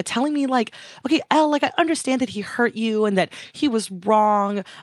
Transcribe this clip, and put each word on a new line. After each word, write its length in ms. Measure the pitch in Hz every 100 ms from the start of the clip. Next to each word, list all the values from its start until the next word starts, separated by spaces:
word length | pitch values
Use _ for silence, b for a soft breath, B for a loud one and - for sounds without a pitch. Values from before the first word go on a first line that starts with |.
telling 300 | - 233 294
me, 140 | 294 269
like, 240 | 254 220 B B B -
"Okay, 160 | 311 -
Elle, 220 | 302 302
like, 120 | 294
I 80 | 294 -
understand 440 | 330 320 - 262
that 80 | 254
he 120 | 214
hurt 320 | 196 - 233
you 320 | 214 226 214 214
and 140 | 190
that 120 | 165 B B
he 140 | - 294
was 240 | 226 -
wrong 720 | 185 196 214 214 208 202 202 185 B